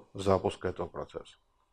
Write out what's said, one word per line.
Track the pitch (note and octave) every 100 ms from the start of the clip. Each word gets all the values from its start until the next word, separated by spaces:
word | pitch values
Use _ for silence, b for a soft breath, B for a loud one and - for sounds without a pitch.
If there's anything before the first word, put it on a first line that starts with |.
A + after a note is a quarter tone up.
| -
запуска | G2 F#2+ F#2+ G2+ - F#2
этого | - C#2
процесса. | - C#2+ - - - _ _ _